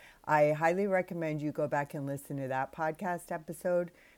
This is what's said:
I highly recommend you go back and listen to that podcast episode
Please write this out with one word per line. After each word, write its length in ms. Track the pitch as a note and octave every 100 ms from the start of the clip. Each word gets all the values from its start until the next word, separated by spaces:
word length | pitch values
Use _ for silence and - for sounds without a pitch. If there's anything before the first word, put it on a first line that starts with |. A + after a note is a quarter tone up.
| - -
I 260 | - D3+ D3+
highly 380 | D3+ E3 F#3 G3+
recommend 520 | F#3 F3+ E3+ D#3+ D3+
you 120 | D3
go 160 | - D3
back 260 | D3 C#3+
and 100 | D#3
listen 320 | C#3 C#3 - C#3
to 100 | C3
that 260 | C3 C#3
podcast 560 | - D#3 D#3 G3 F3 -
episode 640 | E3+ D#3+ D#3+ F3+ F3 F3 - -